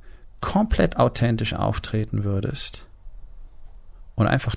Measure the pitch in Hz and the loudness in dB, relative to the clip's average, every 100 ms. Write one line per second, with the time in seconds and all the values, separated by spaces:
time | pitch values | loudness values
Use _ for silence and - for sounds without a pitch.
0 | - - - - - 196 220 - - - | -18 -18 -18 -8 0 2 4 4 4 4
1 | 123 - 120 110 107 - 104 107 - 110 | 2 4 2 4 0 0 0 0 -2 -2
2 | 107 104 101 98 - 143 - - - - | 0 0 0 0 0 -4 -8 -12 -16 -16
3 | - - - - - - - - - - | -14 -14 -14 -14 -16 -16 -16 -16 -16 -16
4 | - - - 135 - | -8 2 4 4 0